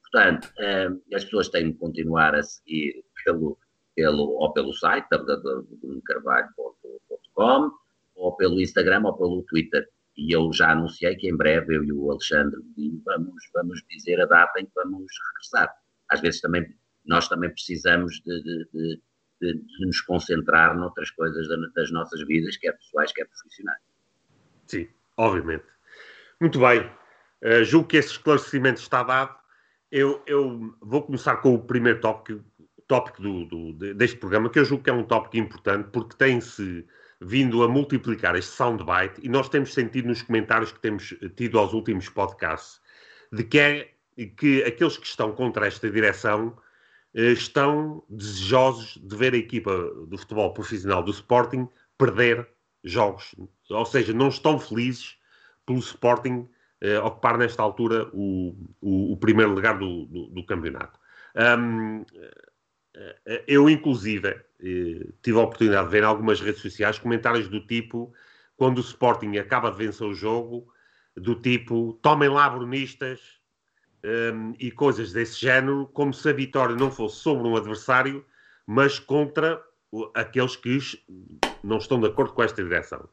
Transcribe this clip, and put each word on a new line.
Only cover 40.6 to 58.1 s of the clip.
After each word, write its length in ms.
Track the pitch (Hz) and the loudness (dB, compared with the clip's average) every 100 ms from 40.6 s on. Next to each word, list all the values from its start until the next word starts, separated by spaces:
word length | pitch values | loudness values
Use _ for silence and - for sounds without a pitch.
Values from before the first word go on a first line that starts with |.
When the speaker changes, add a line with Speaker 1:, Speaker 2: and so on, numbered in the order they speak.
| 110 | 0
Speaker 2:
que 60 | - | -6
temos 340 | 113 101 - - 95 - | -6 -6 -10 -14 -16 -6
tido 200 | 120 110 | 0 2
aos 140 | 98 | 2
últimos 380 | 110 104 95 92 | 0 -2 -4 -4
podcasts, 720 | - 95 - 85 80 - - _ _ - - _ | -4 -4 -4 -6 -6 -10 -20 _ _ -20 -20 _
de 140 | 107 110 | -8 2
que 140 | 147 | 4
é, 320 | 147 147 - _ _ - 107 - | 4 2 -8 _ _ -14 -14 0
que 260 | 147 135 | 2 4
aqueles 340 | 120 117 165 - | 2 0 -2 -2
que 80 | - | -14
estão 240 | - 110 | -4 -4
contra 340 | 107 127 107 101 | -2 -4 0 -2
esta 240 | 92 110 | -2 -2
direção, 680 | 104 107 95 113 104 113 117 _ _ _ _ _ 107 | 2 2 2 -2 0 -2 -8 _ _ _ _ _ 2
eh, 160 | 117 | 2
estão 720 | 120 - 147 143 151 156 156 _ | 2 0 2 2 2 -4 -10 _
desejosos 880 | 107 101 95 95 127 131 117 110 - | -12 -10 -8 2 4 4 2 -12 -18
de 140 | 95 104 | -14 0
ver 180 | 127 | 2
a 40 | 123 | 2
equipa 340 | 113 120 101 92 87 - 80 | -2 -6 -2 -2 -4 -10 -14
do 100 | 95 | -14
futebol 360 | - 107 95 | -8 -2 -2
profissional 480 | 101 - 107 98 92 | -2 -8 -6 -2 -2
do 100 | 90 | -2
Sporting 540 | 101 - 123 120 131 123 _ _ _ | -6 2 2 4 -2 -6 _ _ _
perder 480 | 127 98 120 113 117 _ _ _ | 2 4 2 2 -4 _ _ _
jogos, 500 | 90 95 104 92 - 92 92 _ _ | -6 0 0 -2 -16 -20 -20 _ _
ou 160 | 104 117 | -4 0
seja, 260 | 135 107 | 0 0
não 160 | 113 135 | 2 2
estão 320 | 131 156 147 | 2 2 0
felizes 560 | - 113 123 120 - - _ _ _ _ - | -2 -4 -4 -6 -12 -20 _ _ _ _ -4
pelo 140 | 127 | -4
Sporting, 680 | 117 - 120 120 127 123 120 _ _ _ | -4 0 2 2 0 -6 -8 _ _ _
eh, 180 | 101 104 | 0 0
ocupar 380 | 110 110 120 117 | 0 0 0 2
nesta 260 | 120 - | 0 0
altura 460 | 107 104 117 113 - | -2 0 0 0 -2